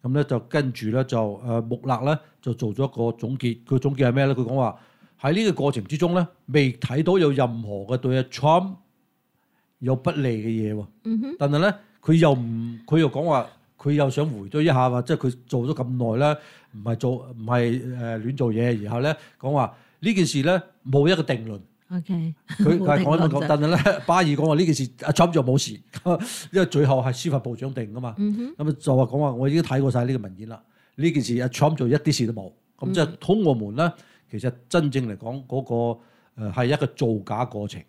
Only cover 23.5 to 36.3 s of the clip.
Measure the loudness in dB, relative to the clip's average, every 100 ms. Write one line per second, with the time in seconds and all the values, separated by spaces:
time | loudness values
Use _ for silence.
23.5 | 2 2 4 2 0 2 2 4 2 2
24.5 | 4 2 2 -2 -6 -4 2 4 4 2
25.5 | 2 0 -10 _ -8 -2 -2 -2 -10 -4
26.5 | 0 2 2 4 2 0 -4 -2 -4 -4
27.5 | -8 -8 -8 -8 -8 -10 -4 -2 -2 -6
28.5 | -4 -4 -2 2 2 2 0 -2 0 0
29.5 | 0 0 0 2 0 0 -2 -6 -14 -16
30.5 | -18 _ _ _ -2 0 0 0 0 -2
31.5 | 2 2 2 2 2 2 0 0 -4 -10
32.5 | _ _ _ -4 0 0 -2 0 2 4
33.5 | 2 -2 -2 -2 -2 _ _ _ -6 -6
34.5 | -6 _ 0 2 -2 -4 -8 -10 -10 -6
35.5 | -8 -2 -2 -2 -4 _ _ _